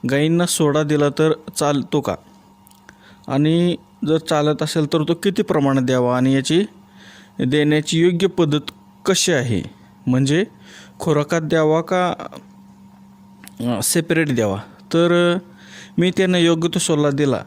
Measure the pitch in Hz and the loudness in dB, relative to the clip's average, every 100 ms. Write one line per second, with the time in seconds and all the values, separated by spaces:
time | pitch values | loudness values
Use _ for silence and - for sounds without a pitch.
0 | 123 139 156 170 175 - 151 143 147 151 | 0 0 2 2 0 0 0 2 0 0
1 | 147 139 156 151 - - 147 143 - 151 | 0 2 0 0 -6 -4 -2 -2 -2 -4
2 | 120 87 - - - _ - - - - | -2 -8 -10 -20 -20 _ -20 -20 -20 -20
3 | - - - 139 151 170 175 170 - - | -20 -20 -6 0 2 2 0 -2 -12 -8
4 | 147 160 160 156 147 147 156 170 147 165 | -2 -2 0 0 0 0 -2 -2 0 -2
5 | 151 165 202 185 - 156 139 135 123 127 | -2 -2 -2 -2 0 0 2 0 0 0
6 | 123 127 131 135 127 165 208 - - - | 0 2 2 0 2 0 0 -8 -20 -20
7 | - - - - 127 151 147 151 147 165 | -20 -20 -20 -4 0 2 2 0 0 2
8 | 175 175 190 190 160 147 - - - - | 2 2 0 2 0 0 -4 -20 -20 -6
9 | - 185 - 151 120 98 - - - - | -2 0 0 0 0 -4 -6 -16 -20 -8
10 | - 127 135 160 220 - - - - - | -2 0 2 0 -2 -8 -20 -20 -20 -8
11 | 170 147 147 165 156 160 156 156 165 185 | -2 -2 0 -4 0 0 2 0 0 -2
12 | 180 - - - - - - - - - | -2 -4 -12 -16 -20 -20 -20 -20 -20 -20
13 | - - - - - - 120 110 - 175 | -20 -20 -20 -20 -20 -8 -6 -4 -2 -2
14 | 160 160 151 120 107 98 - - - 165 | 0 0 0 0 0 -2 -8 -20 -2 0
15 | 170 175 175 175 - - - - - - | 2 2 2 0 -6 -20 -20 -20 -8 0
16 | 180 180 185 180 170 165 165 175 - 151 | 0 2 0 2 2 2 0 -2 -2 0
17 | 147 139 143 113 | 0 2 0 0